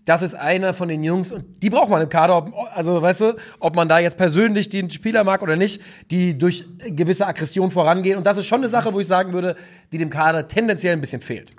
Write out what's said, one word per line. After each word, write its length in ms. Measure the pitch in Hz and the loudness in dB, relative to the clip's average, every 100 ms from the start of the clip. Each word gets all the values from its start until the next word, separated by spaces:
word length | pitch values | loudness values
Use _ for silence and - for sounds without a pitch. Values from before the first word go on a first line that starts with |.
| - | 2
Das 160 | 165 | 2
ist 140 | 175 - | 2 -4
einer 400 | 147 185 190 180 | -2 0 0 -2
von 140 | 175 | -4
den 120 | 156 | -4
Jungs, 280 | 156 180 185 | -2 -2 -2
und 120 | 208 - - | -8 -16 -4
die 80 | 202 | 0
braucht 180 | 247 220 | 2 2
man 120 | 175 | 2
im 80 | 160 | 2
Kader, 280 | 175 170 175 | 2 4 2
ob, 160 | 160 - 240 185 | 0 -10 -10 -4
also, 260 | 165 175 | 0 2
weißt 200 | 175 180 | 2 2
du, 140 | 220 220 - - | 0 -2 -10 -4
ob 160 | 165 170 | -2 2
man 120 | 160 | 4
da 80 | 165 | 4
jetzt 200 | 170 - | 2 2
persönlich 520 | 185 156 226 208 202 | 2 4 2 2 -2
den 220 | 196 180 | -4 -6
Spieler 320 | 151 226 220 | -6 -2 2
mag 180 | 196 190 | 2 0
oder 140 | 185 160 | 0 0
nicht, 260 | 208 208 - - - | 0 -4 -14 -18 -4
die 260 | 175 180 139 | 0 0 2
durch 280 | 180 175 - - 233 | 0 -2 -8 -14 -8
gewisse 400 | 151 170 185 196 | -2 0 0 -2
Aggression 460 | - 156 190 185 | -4 -6 -2 -2
vorangehen. 460 | 175 156 180 185 196 | 2 2 2 0 0
Und 100 | 180 | 0
das 100 | 202 | 0
ist 80 | 185 | 0
schon 140 | 240 | 0
eine 100 | 247 | 0
Sache, 240 | 233 226 | -2 0
wo 60 | 202 | -2
ich 80 | 175 | 0
sagen 260 | 185 185 | 0 0
würde, 220 | 180 180 - - - - | -2 -4 -6 -12 -20 -10
die 60 | 160 | -6
dem 140 | 160 | -4
Kader 360 | 143 160 160 - | 0 0 0 -2
tendenziell 460 | 214 226 185 180 | -2 0 0 0
ein 80 | 165 | -2
bisschen 200 | 139 123 | -4 -8
fehlt. 300 | - 113 - | -10 -12 -12